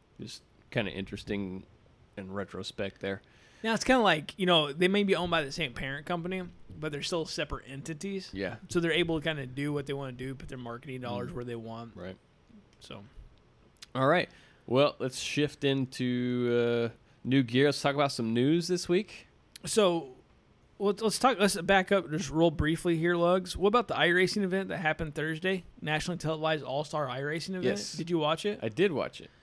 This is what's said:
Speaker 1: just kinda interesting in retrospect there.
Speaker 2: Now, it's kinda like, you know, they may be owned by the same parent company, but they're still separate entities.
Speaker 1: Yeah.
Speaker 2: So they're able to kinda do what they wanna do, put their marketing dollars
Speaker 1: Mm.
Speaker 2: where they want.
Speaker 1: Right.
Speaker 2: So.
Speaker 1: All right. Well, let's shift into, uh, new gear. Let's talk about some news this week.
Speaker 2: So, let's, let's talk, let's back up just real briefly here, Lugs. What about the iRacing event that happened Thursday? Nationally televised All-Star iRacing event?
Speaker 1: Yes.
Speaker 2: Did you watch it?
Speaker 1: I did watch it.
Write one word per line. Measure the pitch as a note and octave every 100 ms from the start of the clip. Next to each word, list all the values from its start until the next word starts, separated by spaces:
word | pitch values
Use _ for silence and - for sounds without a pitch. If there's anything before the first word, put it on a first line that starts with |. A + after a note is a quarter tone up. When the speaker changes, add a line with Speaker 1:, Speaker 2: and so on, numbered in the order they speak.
| _ -
Speaker 1:
just | G#2 - _ _ -
kinda | C3 G2
interesting | C#2+ G2 G2 - G2+ G2 F#2+ - - _ _ _ -
in | F#2+
retrospect | G2 F#2+ F#2+ F#2+ - G2 -
there. | G2 G2 - - - -
Speaker 2:
Now, | A3
it's | A3+
kinda | - C4
like, | G#3 D#3 C#3+ -
you | F3+
know, | E3+ D3
they | D3 F3+
may | G3+
be | G3+ E3
owned | F3+
by | E3
the | C#3
same | - C#3+
parent | A#2+ C3+ C#3+ D3+
company, | F3 E3+ F#3+ F3+ - - E3+
but | D#3
they're | C#3+
still | - F3 D#3
separate | - D3 C3+ -
entities. | C3+ D3+ D#3 G3 G3 F#3
Speaker 1:
Yeah. | F#2+ F#2 A2+ -
Speaker 2:
So | F3
they're | E3
able | D#3+ E3+ D#3+
to |
kinda | D#3 D#3 B2+
do | B2+ C#3+
what | C#3+ C#3
they |
wanna | C#3 C3+
do, | B2 C3
put | C3 D#3
their | C3+
marketing | A#2+ A#2 C3+ C3
dollars | B2 A#2+ B2
Speaker 1:
Mm. |
Speaker 2:
where | B2
they | A#2+ A#2
want. | A2+ A2+ A#2
Speaker 1:
Right. | G2 F#2 F#2 _ _ _ G#3+ - _
Speaker 2:
So. | - - G2+ - - - _ _ _ - -
Speaker 1:
All | B2+ C3+
right. | F3 - - - _ -
Well, | B2 C#3+ -
let's | B2+ -
shift | - D3 D3 -
into, | C#3 C3+ C3 - B2+ B2 B2 B2 A#2+ A#2+ A#2 A#2+ A#2
uh, | - _ _
new | A#2+ C3+
gear. | A#2+ B2 C#3+
Let's | C3+
talk | C#3+
about | C#3 C#3+
some | - A2+
news | A#2 C3+ E3 F3
this | F3 -
week. | F3 A3 - - _ _ -
Speaker 2:
So, | - A3 G3 E3+ C3+ - - _ _ _ _ -
let's, | G3+ G3+
let's | A3 -
talk, | C4 G#3
let's | G3 F3+
back | E3+ G3 F#3
up | G3+ D#3
just | D3+ C#3
real | D3+ E3+
briefly | D3 D3 E3 F3+ E3
here, | E3+ F3
Lugs. | E3+ F#3 F#3 F3+
What | F#3+
about | A#3+ A3
the |
iRacing | - E3 F3 F3+ G#3
event | F#3+ F#3+ F#3+
that | E3
happened | D#3 D#3 D#3+ C#3+
Thursday? | D#3 D#3+ F#3 F#3+ - -
Nationally | D3+ D3+ F3 F3
televised | D3+ D#3+ D#3 D#3
All-Star | B2+ C3+ D3+ D#3 C3+
iRacing | B2 C#3+ D#3+ D#3 F#3
event? |
Speaker 1:
Yes. | - G3+ G#3
Speaker 2:
Did | D3+ E3
you | E3+
watch | D3 E3
it? | G#3 G#3
Speaker 1:
I | A#2
did | G#2+ G3
watch | C3+ C#2+ -
it. | - _